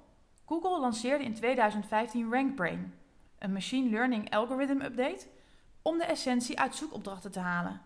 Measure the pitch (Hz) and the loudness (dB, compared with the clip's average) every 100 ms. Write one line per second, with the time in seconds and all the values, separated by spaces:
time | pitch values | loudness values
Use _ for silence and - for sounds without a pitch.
0 | - - _ - - 330 370 359 254 226 | -20 -20 _ -18 -4 -2 0 2 0 0
1 | 240 285 247 214 233 254 214 208 202 214 | 0 0 0 -2 0 4 4 2 0 0
2 | 233 240 226 247 269 269 170 175 185 - | 0 -2 0 2 2 0 -2 -2 -8 -12
3 | - - - - 202 196 185 254 254 214 | -20 -20 -20 -10 -4 -4 0 0 2 2
4 | 254 226 208 208 233 262 277 277 277 233 | 2 0 0 0 2 0 0 0 -2 0
5 | 269 381 - - - - - - 311 330 | -2 -2 -12 -20 -20 -20 -20 -6 -2 0
6 | 330 311 262 247 247 247 254 - 311 - | 0 0 2 2 2 0 0 -2 -8 -8
7 | 196 190 202 185 180 175 175 196 | -8 -10 -8 -4 -2 0 -2 -6